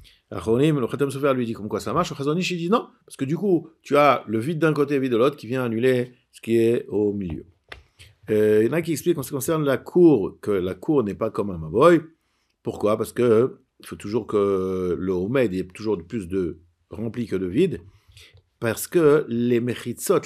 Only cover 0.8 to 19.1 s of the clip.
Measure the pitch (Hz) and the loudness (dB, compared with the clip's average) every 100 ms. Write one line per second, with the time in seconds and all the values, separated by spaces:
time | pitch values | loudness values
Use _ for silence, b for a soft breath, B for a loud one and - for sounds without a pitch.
0.8 | 113 127 139 131 139 131 117 110 104 98 | -2 -2 -4 0 0 0 -2 -6 -6 -6
1.8 | 98 135 175 - 139 165 175 175 170 240 | -4 -2 -2 -4 -4 -2 -2 -4 -2 -2
2.8 | - _ - - 135 165 202 170 - _ | -4 _ -18 -8 -6 -4 0 0 -2 _
3.8 | - 139 147 123 - 110 127 160 160 147 | 0 4 4 4 0 -4 -2 0 0 0
4.8 | 139 143 131 113 135 139 110 131 123 113 | 0 0 0 2 2 0 -6 -4 -2 0
5.8 | 131 127 123 _ _ - - 113 113 120 | 2 2 -2 _ _ -12 0 2 4 0
6.8 | - 101 104 101 90 78 - _ - - | -2 -2 -2 -2 -6 -8 -14 _ -20 -20
7.8 | b b b b - 107 107 107 113 156 | b b b b -2 2 4 4 4 0
8.8 | 165 143 175 160 131 139 123 160 143 123 | -2 -2 -2 -2 -4 -6 -2 0 0 -2
9.8 | - 175 175 127 90 - - 101 90 92 | 0 6 8 6 2 -6 -2 0 0 -4
10.8 | - 147 104 92 113 - 101 87 78 95 | 0 0 0 -2 -4 -4 -6 -6 -2 4
11.8 | 165 165 160 _ _ _ _ _ - - | 6 6 0 _ _ _ _ _ -10 -4
12.8 | 104 110 107 - 120 110 127 - _ _ | -2 -2 -4 0 4 4 2 -2 _ _
13.8 | - 87 101 113 101 107 101 95 92 92 | -18 -14 -6 -6 -2 0 2 0 -2 -2
14.8 | 90 78 92 90 95 135 113 92 80 - | -2 -2 -2 -2 -2 0 0 -2 -8 -8
15.8 | 107 101 85 120 85 95 85 - _ _ | -6 -6 -6 -10 -6 -4 -4 -8 _ _
16.8 | - 92 113 117 110 95 92 104 185 127 | -18 -10 -10 -8 -6 -4 -2 0 0 -2
17.8 | - b b b b b _ - 117 104 | -14 b b b b b _ -6 -4 -4
18.8 | - 175 151 | -2 4 4